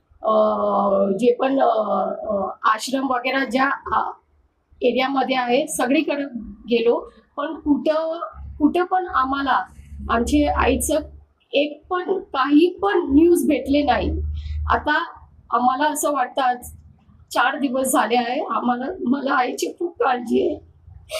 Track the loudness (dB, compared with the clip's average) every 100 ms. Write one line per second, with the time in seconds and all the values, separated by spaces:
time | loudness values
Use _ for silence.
0 | _ _ 0 2 2 2 0 0 2 2
1 | 2 2 2 2 2 2 2 2 0 -2
2 | -2 -4 -4 -4 -4 -2 -2 -2 -2 -2
3 | -2 -2 -2 -2 -2 0 0 -2 -4 -2
4 | -2 -8 _ _ _ _ _ -4 0 0
5 | 0 0 0 -2 0 0 0 -2 0 2
6 | 0 -2 -6 -10 -14 -14 -2 0 2 0
7 | -2 -18 _ -8 -8 -4 0 2 2 0
8 | -2 -6 -10 -14 -14 0 2 2 0 0
9 | 0 -2 0 -2 0 0 -2 -12 -18 -12
10 | -2 -2 2 2 2 2 2 0 0 -2
11 | -4 -12 -20 _ _ 0 0 -4 -6 -4
12 | -2 -4 -4 -4 4 6 4 2 0 0
13 | 4 6 6 6 2 0 2 2 2 2
14 | 0 -2 -4 -6 -6 -4 -2 0 0 -2
15 | -2 -10 -20 -20 -4 0 2 2 0 0
16 | -2 -2 -2 0 0 -2 -6 -20 -20 -20
17 | _ -20 -6 0 0 0 -2 0 0 0
18 | 2 0 0 -4 -4 -2 -2 -2 -4 -4
19 | -2 -2 0 0 0 -2 -6 -4 -6 -2
20 | 0 0 0 0 0 -2 -10 _ -20 -20
21 | -10